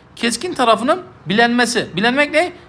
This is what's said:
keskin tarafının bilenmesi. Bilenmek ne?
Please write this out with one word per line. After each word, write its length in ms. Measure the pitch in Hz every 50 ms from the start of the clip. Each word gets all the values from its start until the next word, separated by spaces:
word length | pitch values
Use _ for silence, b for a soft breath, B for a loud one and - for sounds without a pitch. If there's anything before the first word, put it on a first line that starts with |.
| B B -
keskin 380 | - - 233 233 - - 359 320
tarafının 500 | - 254 226 220 196 233 269 330 370 359 - - - -
bilenmesi. 640 | 147 190 226 233 233 240 240 240 233 - 214 156 - 156
Bilenmek 380 | 170 214 240 247 285 294 294 302
ne? 200 | 294 359 339 349 B B